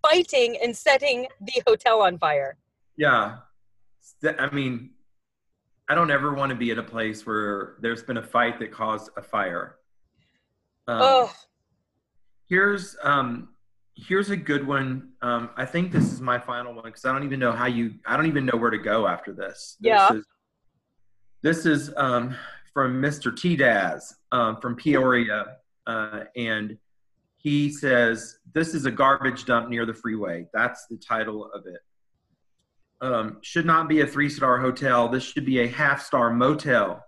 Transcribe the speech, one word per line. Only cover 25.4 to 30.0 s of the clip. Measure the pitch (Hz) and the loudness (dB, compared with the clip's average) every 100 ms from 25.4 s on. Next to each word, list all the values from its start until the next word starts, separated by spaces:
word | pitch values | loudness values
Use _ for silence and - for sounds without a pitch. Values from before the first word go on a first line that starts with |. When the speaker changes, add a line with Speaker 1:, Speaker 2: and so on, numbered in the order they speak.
| 101 - _ _ - | -6 -12 _ _ -8
Speaker 2:
uh, | 113 107 107 - 123 | -6 -6 -8 -12 -8
and | 117 107 107 110 _ _ _ _ _ _ | -4 -4 -6 -12 _ _ _ _ _ _
he | 147 147 147 | 0 2 0
says, | 147 143 123 117 113 - - - | 0 2 4 4 0 -8 -20 -4
"This | 156 165 165 | -2 -2 -2
is | 131 | -4
a | |
garbage | 110 135 139 131 127 - | 2 2 4 0 -4 0
dump | 120 117 | 0 0
near | 117 113 | -4 -4
the | |
freeway." | 110 | -6